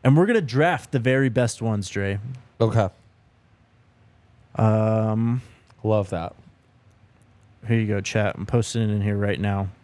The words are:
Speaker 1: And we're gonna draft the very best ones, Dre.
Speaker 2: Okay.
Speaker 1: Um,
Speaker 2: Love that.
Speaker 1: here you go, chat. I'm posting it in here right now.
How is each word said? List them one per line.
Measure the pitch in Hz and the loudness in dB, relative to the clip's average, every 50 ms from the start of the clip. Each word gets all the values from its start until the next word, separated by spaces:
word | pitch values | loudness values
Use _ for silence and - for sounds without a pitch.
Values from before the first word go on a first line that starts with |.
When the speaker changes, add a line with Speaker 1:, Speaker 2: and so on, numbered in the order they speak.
| - | 4
Speaker 1:
And | 127 139 | 6 6
we're | 156 180 | 6 6
gonna | 202 233 220 | 4 2 0
draft | 175 120 113 135 151 175 175 147 - - | 0 0 0 2 2 2 2 -2 -6 -4
the | - 131 | -4 -2
very | 110 131 131 135 135 131 | 0 2 2 2 2 0
best | 110 127 123 113 - - | 2 2 0 0 -2 -4
ones, | 113 113 107 104 98 - | -4 -2 -2 -2 -4 -6
Dre. | - 101 98 98 98 101 104 123 131 - - _ _ _ | -6 -4 -4 -2 -4 -4 -6 -10 -14 -14 -18 _ _ _
Speaker 2:
Okay. | 113 110 107 113 104 92 - _ _ _ _ _ _ _ _ _ _ _ _ _ _ _ _ _ _ _ _ _ _ _ _ _ _ _ _ _ _ _ _ | 0 2 2 2 0 0 -2 _ _ _ _ _ _ _ _ _ _ _ _ _ _ _ _ _ _ _ _ _ _ _ _ _ _ _ _ _ _ _ _
Speaker 1:
Um, | - 110 110 107 110 110 110 110 110 110 110 110 110 113 117 120 127 - - - _ _ _ - _ - | 0 2 2 4 2 2 0 0 0 0 0 0 0 0 -2 -2 -4 -6 -10 -20 _ _ _ -20 _ -2
Speaker 2:
Love | 107 110 107 101 95 | 0 0 0 0 -4
that. | 98 87 82 - - - - - _ _ _ _ _ _ _ _ _ _ _ _ _ _ _ _ _ _ _ _ _ _ - | -6 -8 -8 -10 -14 -18 -20 -20 _ _ _ _ _ _ _ _ _ _ _ _ _ _ _ _ _ _ _ _ _ _ -4
Speaker 1:
here | 110 113 113 | 0 0 0
you | 110 | 0
go, | 104 107 101 | 0 -2 -4
chat. | 92 - - 110 104 101 - | -4 -2 -2 0 0 0 -2
I'm | - 95 | -6 -6
posting | - - 120 110 - - 117 | -2 0 0 0 0 -2 -2
it | 110 107 104 | -2 0 0
in | 104 | 0
here | 98 104 104 | 0 -2 -2
right | 101 101 101 101 - | 0 -2 -2 -2 -2
now. | 98 104 98 98 98 95 - _ | -2 -2 -2 -2 -4 -6 -8 _